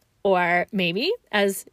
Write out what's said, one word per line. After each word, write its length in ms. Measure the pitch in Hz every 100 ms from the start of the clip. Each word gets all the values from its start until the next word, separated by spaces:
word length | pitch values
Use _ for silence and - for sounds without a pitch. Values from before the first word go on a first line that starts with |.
| _ _ 196
Or 420 | 180 175 175 175
maybe, 400 | 196 170 190 330 480 -
as 320 | 208 202 196 -